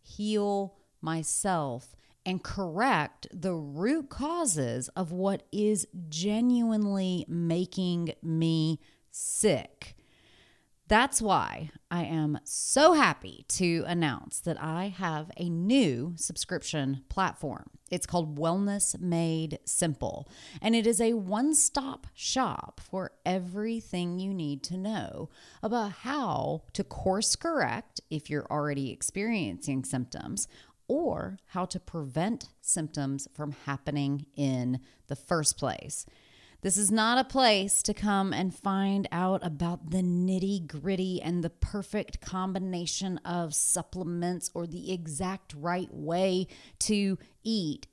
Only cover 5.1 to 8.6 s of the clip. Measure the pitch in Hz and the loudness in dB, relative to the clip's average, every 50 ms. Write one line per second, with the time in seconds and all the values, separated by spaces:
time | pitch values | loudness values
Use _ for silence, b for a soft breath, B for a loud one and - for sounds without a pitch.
5.1 | 175 180 190 196 196 - - _ - 202 208 214 214 196 - - - 185 170 156 | -2 0 0 0 0 -2 -6 _ -2 0 2 2 2 2 -2 -6 -8 -12 -10 -8
6.1 | 151 160 180 208 208 220 240 247 247 240 233 226 220 214 208 202 196 196 190 185 | -6 -2 -2 0 2 2 4 4 4 4 4 2 2 2 2 2 2 0 0 0
7.1 | 180 170 - - 165 170 170 165 165 175 185 175 - 185 185 180 175 170 170 160 | 0 -2 -2 -2 -2 0 2 2 2 2 0 -2 -2 -2 0 0 2 0 0 -2
8.1 | - - - 170 160 160 165 165 165 160 | -4 -6 -4 -2 2 2 4 4 4 4